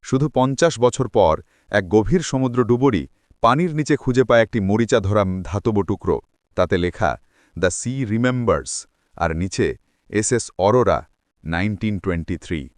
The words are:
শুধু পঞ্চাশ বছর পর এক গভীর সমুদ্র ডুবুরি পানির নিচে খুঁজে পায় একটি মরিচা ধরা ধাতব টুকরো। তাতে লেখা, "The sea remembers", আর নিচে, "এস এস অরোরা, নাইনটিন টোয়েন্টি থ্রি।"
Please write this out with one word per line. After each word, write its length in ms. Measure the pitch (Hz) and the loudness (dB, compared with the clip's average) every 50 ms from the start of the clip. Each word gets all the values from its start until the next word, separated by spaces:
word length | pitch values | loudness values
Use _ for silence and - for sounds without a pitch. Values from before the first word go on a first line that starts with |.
শুধু 280 | - - - 131 143 147 | -4 -2 0 0 0 0
পঞ্চাশ 500 | _ 131 127 131 139 - 170 165 139 113 | _ 0 0 0 2 2 2 0 2 2
বছর 280 | 120 123 - - 127 | 2 2 2 0 -4
পর 340 | 107 - 113 95 80 78 78 - _ _ _ _ _ | 0 2 4 4 4 2 0 -4 _ _ _ _ _
এক 200 | - 104 95 87 | -2 -2 0 4
গভীর 300 | 101 110 107 95 175 185 | 2 2 2 4 0 0
সমুদ্র 440 | 156 - - 131 131 127 120 123 123 | 0 -2 -2 -2 -2 0 0 0 2
ডুবুরি 440 | 104 123 120 131 143 113 85 67 - _ _ _ _ _ _ | 2 2 2 2 2 0 0 -4 -6 _ _ _ _ _ _
পানির 340 | - 113 127 147 180 175 151 | 2 2 2 2 0 -2 -2
নিচে 200 | 151 147 - 151 | -4 0 0 -2
খুঁজে 280 | 139 - 131 123 131 127 | 0 0 0 2 2 2
পায় 180 | - 123 117 | 4 4 4
একটি 180 | 113 107 - 117 | 4 2 0 -2
মরিচা 400 | 98 95 101 110 117 107 123 117 | 0 0 2 0 2 2 2 0
ধরা 260 | 95 95 107 107 98 92 92 95 90 | 2 2 0 2 0 0 -2 -6 -6
ধাতব 380 | - - 101 - 120 110 101 | -6 -6 -2 -2 0 0 0
টুকরো। 400 | 95 - 101 - - 95 78 58 _ _ _ _ _ _ _ | 0 0 -4 -4 0 -2 -2 -2 _ _ _ _ _ _ _
তাতে 220 | - 92 87 104 | -2 0 0 2
লেখা, 400 | 87 85 90 - - 104 78 60 - _ _ _ _ _ _ _ 82 | 0 0 -2 -2 -2 -2 -2 -2 -4 _ _ _ _ _ _ _ -2
"The 100 | 87 90 | -2 -2
sea 400 | - - - 120 131 135 131 101 | -2 -2 -6 -6 -4 -4 -4 -2
remembers", 600 | 107 113 120 127 127 127 120 110 85 71 - - - - - _ _ _ _ _ _ | -2 0 0 0 0 0 0 0 -2 -2 -4 -8 -12 -12 -14 _ _ _ _ _ _
আর 200 | - 85 82 80 | -4 -4 -4 -2
নিচে, 400 | 80 92 95 - - 107 78 - - _ _ _ _ _ _ | -4 -4 -6 -2 -2 -2 -2 -2 -8 _ _ _ _ _ _
"এস 240 | - 104 107 - 127 | -4 -4 -2 0 -2
এস 180 | 117 - - _ | -2 -2 -6 _
অরোরা, 460 | - 90 101 120 127 117 98 82 - - _ _ _ _ _ _ _ - | 0 0 2 4 4 4 2 0 -2 -4 _ _ _ _ _ _ _ -8
নাইনটিন 540 | 82 82 85 95 107 107 - - 110 104 92 | -6 -4 -2 -2 -4 -4 -4 -4 -4 -4 -2
টোয়েন্টি 380 | - 95 87 85 80 - 92 | -4 -4 -4 -4 -4 -6 -8
থ্রি।" 320 | 78 - - 90 78 67 65 _ | -8 -6 -8 -8 -8 -8 -12 _